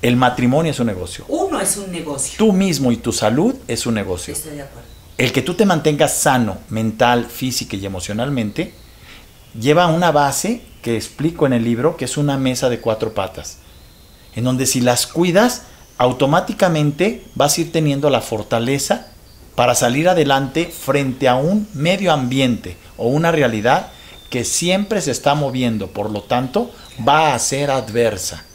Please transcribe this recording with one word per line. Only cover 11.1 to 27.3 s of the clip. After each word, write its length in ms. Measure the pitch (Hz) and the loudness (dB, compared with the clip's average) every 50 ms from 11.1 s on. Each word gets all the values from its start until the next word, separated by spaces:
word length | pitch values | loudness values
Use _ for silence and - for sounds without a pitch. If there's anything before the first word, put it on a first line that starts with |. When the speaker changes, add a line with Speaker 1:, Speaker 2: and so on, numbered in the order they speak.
| - - 139 165 170 - 156 | -10 -4 -4 -4 0 0 0
Speaker 1:
en 80 | 135 | 2
el 100 | 131 117 113 | 2 0 0
libro, 340 | 113 117 113 123 160 170 - | 0 -2 0 0 -2 -2 -2
que 80 | 131 | -8
es 100 | 123 - | -6 -2
una 220 | 147 147 147 139 135 | -2 0 0 0 0
mesa 320 | 131 131 127 123 - 127 | -2 -2 -2 0 -2 -2
de 80 | 120 113 | -2 -2
cuatro 320 | - 117 110 - 113 107 | -2 -4 -2 -2 -4 -4
patas, 460 | - 98 95 92 - - - - - - - - - - - - - - - - - - - - - | -4 -4 -6 -6 -8 -12 -14 -16 -16 -18 -20 -20 -20 -20 -20 -20 -20 -20 -20 -20 -20 -20 -20 -14 -8
en 100 | 113 117 | -4 -2
donde 200 | 127 127 127 135 | -2 0 0 0
si 160 | 127 - 131 | 0 0 2
las 260 | 123 123 120 120 - | 2 2 2 2 -2
cuidas, 580 | - - 165 175 180 165 190 226 247 - - - - - - - - - - 123 127 127 - | -4 0 0 2 4 4 4 4 4 0 -4 -12 -18 -20 -20 -20 -20 -4 0 0 0 2 2
automáticamente 1000 | 143 135 151 180 190 - 220 - 202 180 160 151 151 147 143 - 175 208 240 - - - - | 2 2 2 2 0 -2 -2 0 2 2 2 2 0 0 0 0 0 0 0 -4 -14 -14 -2
vas 220 | - 135 143 - | 0 2 2 2
a 40 | - | 0
ir 100 | 165 160 | -2 -2
teniendo 380 | - 165 156 147 139 139 143 147 | 0 0 2 2 0 2 2 2
la 100 | 131 117 | 2 2
fortaleza 880 | - - 117 104 104 - - 117 117 120 139 139 - - - 240 - - - - - - - - - - - | 0 -2 -6 -6 -4 -2 -2 0 0 0 0 -2 0 -2 -2 -4 -4 -16 -20 -20 -20 -20 -20 -20 -20 -10 0
para 200 | - 123 123 123 | 2 2 4 4
salir 340 | - - 120 123 143 160 180 | 2 2 2 2 2 2 4
adelante 580 | 185 170 147 139 139 139 139 131 - 160 170 | 4 4 4 4 4 2 0 -2 -2 -2 -4
frente 600 | 170 - - - - 135 143 139 131 120 - 135 127 | -4 -6 -12 -4 0 0 0 0 -2 -2 2 2 2
a 80 | 123 | 4
un 300 | 127 139 165 196 214 208 - - | 4 2 2 0 0 -2 -4 -6
medio 380 | 131 147 165 190 196 208 180 | -2 0 0 0 2 2 2
ambiente 640 | 156 139 127 120 127 135 135 123 117 95 - 92 85 - - - - | 2 2 2 0 0 2 2 2 0 -2 -4 -12 -14 -14 -20 -20 -10
o 120 | - - 117 | -4 -2 0
una 240 | 135 151 165 170 | 2 2 2 2
realidad 560 | 165 156 139 120 110 107 101 117 139 180 190 - - - - - - - - - | 2 4 2 2 0 2 2 4 2 2 2 -4 -16 -20 -20 -20 -20 -20 -16 -6
que 140 | - 127 117 | -4 -4 -4
siempre 560 | - - - 165 175 185 196 208 202 226 202 | -2 -2 -2 0 0 0 0 0 0 -2 -2
se 100 | 156 151 | 0 -2
está 240 | 120 - - 143 143 | -4 0 2 2 2
moviendo, 540 | 147 147 135 127 127 127 120 113 107 98 90 | 2 0 -2 -2 0 0 0 0 -2 -4 -6
por 220 | - 104 101 104 | -6 -6 -4 -4
lo 120 | 107 104 | -4 -6
tanto, 480 | - - 123 123 131 131 - 208 240 240 - - - - - - 113 | -4 -2 -2 -2 -2 0 -2 -2 -2 -2 -8 -18 -20 -18 -12 -2 2
va 280 | 127 143 156 160 151 | 4 4 6 4 4